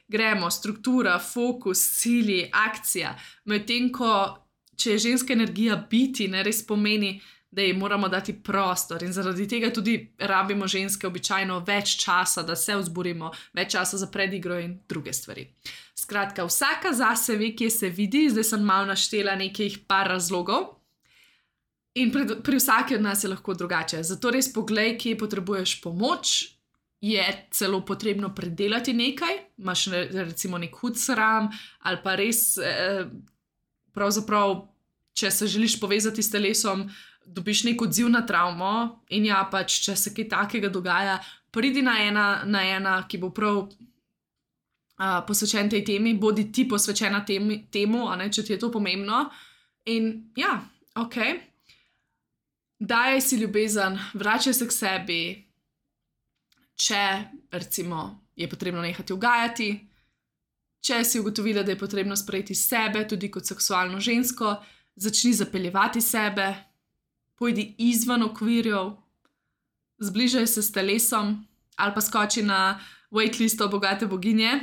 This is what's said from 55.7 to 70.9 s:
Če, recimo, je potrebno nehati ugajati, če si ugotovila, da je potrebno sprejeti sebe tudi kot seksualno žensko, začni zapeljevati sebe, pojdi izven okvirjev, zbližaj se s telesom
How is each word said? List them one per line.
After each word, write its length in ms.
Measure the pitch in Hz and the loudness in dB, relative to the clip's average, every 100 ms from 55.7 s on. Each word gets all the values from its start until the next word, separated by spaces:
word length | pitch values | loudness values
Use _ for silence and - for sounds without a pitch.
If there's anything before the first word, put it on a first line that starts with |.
| _ _ _ _ _ _ _ _ _ _ - | _ _ _ _ _ _ _ _ _ _ -4
Če, 280 | - 202 196 196 214 - - | 0 2 2 0 -4 -14 -12
recimo, 760 | 180 - - 175 165 190 208 _ - | -10 -6 -6 -4 -6 -8 -12 _ -10
je 140 | 165 | -8
potrebno 300 | 170 185 175 | -6 -4 -4
nehati 300 | 170 180 185 190 | -4 -6 -6 -2
ugajati, 540 | 233 240 233 233 214 202 - _ _ _ _ _ _ _ _ _ | 2 4 2 0 -2 -4 -8 _ _ _ _ _ _ _ _ _
če 200 | - 233 233 | -2 0 2
si 120 | 233 | 0
ugotovila, 440 | 208 214 214 202 | 0 -2 0 0
da 80 | 196 | 0
je 80 | 185 | -2
potrebno 360 | 196 202 196 202 | -2 -2 -2 -2
sprejeti 360 | - 196 196 185 | -4 -4 -4 -2
sebe 500 | - 233 220 214 214 | 0 0 0 -2 -2
tudi 240 | 202 196 | -4 -4
kot 160 | 196 - | -6 -8
seksualno 520 | 190 - 185 185 190 | -4 0 2 0 -2
žensko, 540 | 214 233 247 - 214 208 - - _ - | 0 2 0 0 -2 -2 -6 -20 _ -6
začni 360 | 208 208 240 | -2 2 4
zapeljevati 680 | 208 196 190 180 190 220 233 | 4 2 -2 -2 2 2 2
sebe, 460 | 226 226 208 196 196 196 - _ _ _ _ _ _ _ | 0 0 0 0 -2 -4 -12 _ _ _ _ _ _ _
pojdi 360 | 240 208 - - 233 | 0 0 -2 0 2
izven 360 | 233 233 247 214 | 2 2 2 0
okvirjev, 640 | 220 214 233 226 202 185 208 _ _ _ _ _ _ _ _ _ _ | 0 0 2 2 0 -2 -8 _ _ _ _ _ _ _ _ _ _
zbližaj 440 | 202 196 247 254 226 | -4 2 2 4 2
se 160 | 214 | 2
s 80 | 214 | 0
telesom 640 | 202 190 | 0 2